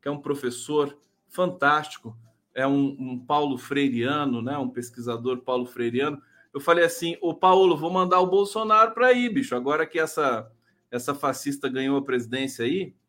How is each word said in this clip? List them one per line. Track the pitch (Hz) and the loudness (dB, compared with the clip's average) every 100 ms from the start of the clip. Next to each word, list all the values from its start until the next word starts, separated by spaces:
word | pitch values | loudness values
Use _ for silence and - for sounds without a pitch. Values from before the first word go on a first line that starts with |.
que | 139 | -6
é | |
um | 143 | -8
professor | 143 139 123 120 - 151 143 - _ _ _ | -4 -4 -4 -6 -2 0 0 -4 _ _ _
fantástico, | - 180 180 143 151 151 - 113 - _ _ _ | -2 -2 2 2 2 0 -14 -16 -18 _ _ _
é | - 135 | -2 0
um, | 143 139 139 | 2 0 -2
um | 131 127 | -10 -10
paulo | 123 147 147 127 | -2 0 0 -4
freiriano, | - 143 139 120 123 147 143 120 | -4 -2 0 0 -2 -2 -2 -2
né? | 117 143 | -4 -4
Um | 127 | -6
pesquisador | 123 120 - 120 113 120 127 | -8 -12 -10 -8 -6 -4 -6
paulo | 123 127 123 | -2 -4 -4
freiriano. | - 120 120 143 147 _ _ _ | -4 -2 0 -2 -4 _ _ _
Eu | 143 | -8
falei | 143 170 | 2 4
assim: | 165 170 170 170 | 4 0 -6 -4
"Ô, | 170 | -4
Paulo, | 160 185 185 190 156 | 2 6 8 6 4
vou | 156 | 0
mandar | 185 180 185 | 0 2 4
o | 180 | 4
Bolsonaro | 190 202 220 220 214 226 | 2 2 -2 2 4 4
pra | 226 247 | 4 4
aí, | 247 247 | 4 2
bicho. | 196 131 123 | -2 -2 -2
Agora | 127 151 156 | 0 0 0
que | 165 | -2
essa, | 160 - 147 113 113 _ _ _ _ | -2 0 0 0 -6 _ _ _ _
essa | 123 120 | -8 -6
fascista | 139 143 135 143 139 135 | -4 -2 -4 -6 -4 -4
ganhou | 127 135 139 | -4 0 -2
a | |
presidência | 135 127 113 127 135 135 120 | 0 -2 -2 -4 -6 -4 -2
aí | 175 190 _ | -2 -6 _